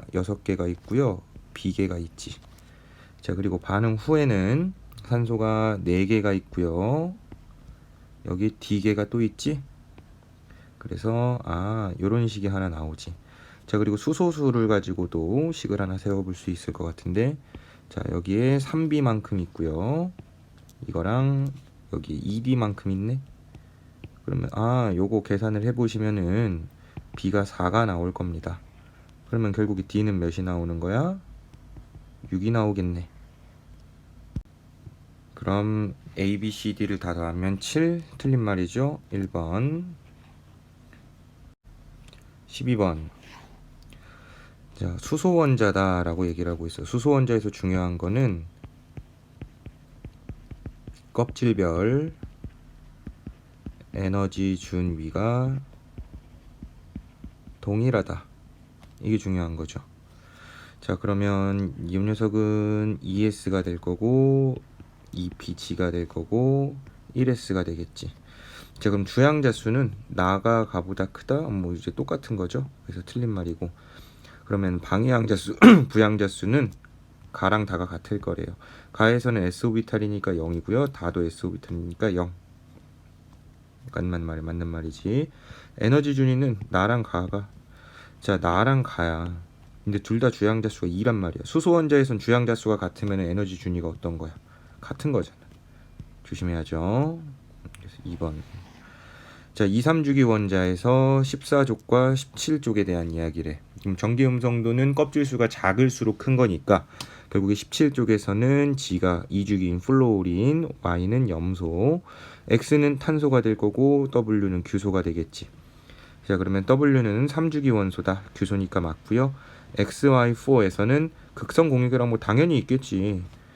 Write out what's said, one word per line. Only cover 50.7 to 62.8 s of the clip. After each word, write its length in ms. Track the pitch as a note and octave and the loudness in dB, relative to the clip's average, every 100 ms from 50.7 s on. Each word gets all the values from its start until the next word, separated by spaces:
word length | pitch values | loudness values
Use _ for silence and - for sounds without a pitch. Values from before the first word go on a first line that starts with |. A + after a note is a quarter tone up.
| - - - - | -16 -18 -20 -10
껍질별 1000 | - B2 - A#2+ G2+ F2+ E2 G2+ C3+ D#3+ - - - - - - - - - - - - - - - - - - - | -2 -2 0 0 2 2 2 2 2 -2 -8 -18 -16 -20 -20 -20 -20 -20 -18 -18 -16 -18 -18 -20 -18 -18 -18 -12 -6
에너지 600 | F#2+ G2 G2 - G2 F#2 | -2 0 -2 0 -2 -2
준위가 1040 | - F2+ F2+ E2 D#2+ E2+ A2 A#2+ C3 C3+ C3+ - - - - - - - - - - - - - - - - - - - | -4 -2 -2 -4 -6 -2 0 0 -2 -4 -8 -20 -20 -18 -16 -18 -20 -20 -20 -20 -20 -20 -18 -16 -18 -20 -20 -20 -20 -12
동일하다. 640 | - G#2 B2 A#2 F#2+ F2 - - - - - - - - | -4 0 2 0 -2 -8 -12 -20 -20 -20 -20 -20 -20 -10
이게 160 | - G#2+ | -2 -2
중요한 380 | G2 F#2 E2+ D#2+ | 0 -2 -2 -6
거죠. 260 | D#2+ - - - - - - - - - - - | -10 -10 -16 -20 -20 -20 -20 -20 -20 -20 -20 -20
자, 160 | - F#2 | -6 -4
그러면 760 | - G2 G2+ G2 G2 G2 F#2+ C2 E2+ | -2 0 2 2 0 0 -4 -6 -4
이 100 | F#2 | -2
녀석은 1000 | G2+ G#2+ G#2+ G#2+ G#2+ G#2+ G#2 G#2+ | 0 0 0 2 2 0 0 0